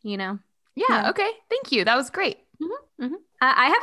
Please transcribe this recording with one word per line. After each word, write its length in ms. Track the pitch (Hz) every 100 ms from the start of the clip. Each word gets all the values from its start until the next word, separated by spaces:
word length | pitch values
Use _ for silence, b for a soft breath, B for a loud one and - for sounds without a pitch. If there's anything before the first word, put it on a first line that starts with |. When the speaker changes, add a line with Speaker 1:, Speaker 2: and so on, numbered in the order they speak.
Speaker 1:
you 140 | 208 196
know? 220 | 190 202 _ _ _
Speaker 2:
Yeah, 120 | - 494
Speaker 3:
Yeah. 220 | - -
Speaker 2:
okay. 200 | 392 403 440 -
Thank 220 | 508 523
you. 120 | 240
That 120 | 190 247
was 120 | 269
great. 280 | 370 339 - _ -
Speaker 1:
Mm-hmm, 420 | 330 539 _ -
mm-hmm. 100 | 254
Uh, 400 | 359 _ - 254 -
I 100 | 269
have 140 | 427